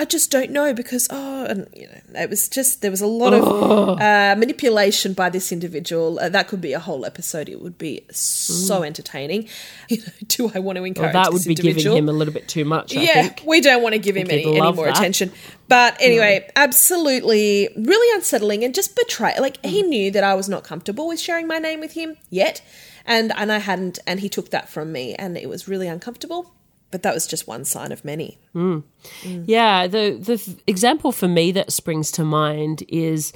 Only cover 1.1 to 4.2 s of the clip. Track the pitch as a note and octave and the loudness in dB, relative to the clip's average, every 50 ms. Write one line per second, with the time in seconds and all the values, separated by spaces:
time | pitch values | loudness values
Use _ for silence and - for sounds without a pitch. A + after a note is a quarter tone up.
1.1 | C4+ C#4 C#4 C4+ C4+ C4+ B3+ - - G3 - - - - - - - - - - | -4 -8 -8 -8 -8 -8 -6 -6 -6 -6 -8 -10 -14 -20 -20 -20 -20 -20 -20 -12
2.1 | - - E3+ - G3+ G3+ - - - C4+ B3+ - - - - G3+ F#3+ F#3+ G#3 G#3 | -8 -6 -6 -4 -2 -4 -4 -4 -2 -2 -2 -2 -2 -2 -2 -2 -2 0 -2 0
3.1 | A3+ A#3 A#3+ B3 - A#3 - - G3+ G#3 G#3 - G#3+ G#3 F#3+ G3 F3+ - G#3 G#3 | 0 2 4 6 6 6 6 4 2 2 2 4 4 4 4 2 2 2 4 4
4.1 | G#3 G3+ | 6 6